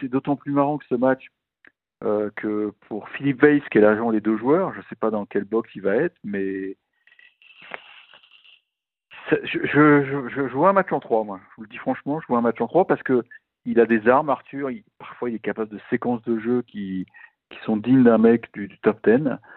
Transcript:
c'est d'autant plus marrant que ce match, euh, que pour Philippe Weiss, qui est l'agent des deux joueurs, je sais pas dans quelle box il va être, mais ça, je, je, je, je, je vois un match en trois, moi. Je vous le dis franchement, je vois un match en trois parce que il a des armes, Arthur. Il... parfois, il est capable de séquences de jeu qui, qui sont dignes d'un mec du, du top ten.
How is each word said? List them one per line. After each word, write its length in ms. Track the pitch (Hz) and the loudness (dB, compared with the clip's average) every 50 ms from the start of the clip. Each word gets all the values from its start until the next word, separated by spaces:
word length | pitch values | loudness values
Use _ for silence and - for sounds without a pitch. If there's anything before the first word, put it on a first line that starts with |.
c'est 80 | 139 127 | -8 -4
d'autant 260 | 123 135 - 151 143 | -4 -4 -2 -2 -4
plus 160 | 131 _ 143 | -4 _ -2
marrant 280 | 139 143 139 143 151 143 | 0 0 0 0 -2 -4
que 80 | - | -4
ce 100 | _ 127 | _ -2
match, 300 | 120 127 131 131 131 - - _ _ _ _ _ _ _ _ _ _ _ _ _ _ | 0 2 2 0 0 -4 -12 _ _ _ _ _ _ _ _ _ _ _ _ _ _
euh, 280 | - 104 107 107 107 101 - | -4 -2 -2 -2 -2 -4 -6
que 380 | - - 107 104 104 107 104 98 _ _ _ | -8 -6 -4 -4 -4 -4 -6 -6 _ _ _
pour 200 | 113 104 - - | -12 -12 -10 -12
Philippe 300 | - - 135 139 131 120 | -12 -4 -4 -4 2 4
Weiss, 200 | 151 147 147 143 - - | 4 4 4 2 0 0
qui 80 | - 110 | 2 4
est 20 | |
l'agent 300 | 104 104 107 107 113 117 | 4 4 4 2 0 -2
des 100 | 110 107 | -2 0
deux 160 | 107 110 110 | 0 -2 -2
joueurs, 380 | 107 117 131 151 185 190 151 110 | 0 0 0 0 0 0 -2 -6
je 60 | 101 95 - | -10 -14 -16
sais 80 | 110 | -8
pas 140 | - - 110 | -6 -4 -4
dans 140 | 110 104 101 | -2 -4 -6
quelle 200 | - - 117 101 | -6 -6 -6 -4
box 260 | 101 110 113 117 - - | -2 -4 -4 -4 -6 -10
il 60 | 113 | -8
va 120 | 92 98 101 | -4 -2 -2
être, 220 | 123 165 180 - _ - | 0 -2 -4 -6 _ -12
mais 520 | 101 101 98 98 98 98 95 95 95 95 - _ _ _ _ _ _ _ _ _ _ _ _ _ _ _ _ - - - - - - - - _ _ - _ _ _ _ _ _ _ _ _ _ _ _ _ _ _ _ _ _ _ - - - - | -8 -6 -6 -6 -6 -6 -6 -8 -10 -12 -14 _ _ _ _ _ _ _ _ _ _ _ _ _ _ _ _ -18 -18 -18 -18 -18 -20 -20 -20 _ _ -20 _ _ _ _ _ _ _ _ _ _ _ _ _ _ _ _ _ _ _ -20 -18 -4 -2
ça, 60 | 156 - - | -2 -2 -2
je, 140 | - - 175 | -4 -6 -6
je, 420 | - - 117 143 151 151 147 143 139 | -4 0 2 4 6 6 6 4 2
je, 240 | 135 139 143 127 120 | 0 -4 -6 -8 -6
je, 180 | - 135 139 123 | -6 -6 -6 -4
je 40 | 123 | -2
vois 160 | 135 165 190 | 0 2 2
un 20 | |
match 200 | 196 196 185 - | 2 2 0 -2
en 60 | 165 139 | -4 -6
trois, 240 | - - 120 110 | -4 -2 -2 -2
moi. 160 | 107 104 98 95 - _ | -2 -4 -10 -14 -16 _
Je 60 | _ - | _ -20
vous 40 | |
le 60 | 110 - | -20 -18
dis 100 | - - | -18 -10
franchement, 420 | - - 127 - - 135 143 160 | -8 -6 -6 -6 -6 -8 -8 -8
je 60 | - | -4
vois 120 | - 123 120 | -2 -2 0
un 40 | |
match 180 | 117 117 113 - | 0 0 -2 -2
en 60 | 117 | -4
trois 200 | 113 - 165 190 - | 0 0 0 2 2
parce 140 | 151 - - | 0 -2 0
que 200 | - 131 120 113 - - - _ _ _ _ _ | 0 0 0 0 -4 -10 -20 _ _ _ _ _
il 120 | 120 113 113 | 0 2 2
a 80 | 117 | 4
des 220 | 110 117 110 104 117 | 4 2 2 4 4
armes, 220 | 127 143 156 147 | 4 4 2 0
Arthur. 400 | 131 - - - - 139 139 131 | -4 -4 -6 -10 -12 -10 -8 -8
Il... 120 | 123 104 - _ _ - | -10 -10 -14 _ _ -20
parfois, 320 | - - - - 120 123 | -20 -20 -12 -8 -8 -6
il 60 | 113 | -6
est 20 | 104 | -6
capable 300 | - 107 101 113 110 107 | -6 -8 -6 -6 -8 -8
de 100 | 107 98 - - | -10 -14 -8 -6
séquences 320 | 131 120 - 123 123 113 | -6 -4 -2 -4 -4 -4
de 160 | 113 123 117 113 | -4 -4 -4 -4
jeu 240 | 107 117 123 123 120 | -2 -2 -2 -2 -4
qui, 400 | _ - 104 101 95 95 92 90 - _ - - - _ _ _ _ | _ -10 -10 -8 -8 -8 -8 -8 -10 _ -20 -20 -20 _ _ _ _
qui 100 | - - - | -20 -12 -6
sont 140 | - 110 107 | -6 -4 -4
dignes 260 | 107 120 131 135 123 | 0 2 4 6 6
d'un 140 | 120 113 110 | 6 6 6
mec 340 | 110 113 117 117 - - | 6 6 4 4 0 -6
du, 160 | - - 101 92 | -12 -12 -12 -12
du 100 | - _ | -14 _
top 200 | - 107 104 - | -2 -2 -2 2
ten. 380 | - 104 110 - - - - - _ _ - | 2 2 2 2 2 -2 -6 -6 _ _ -20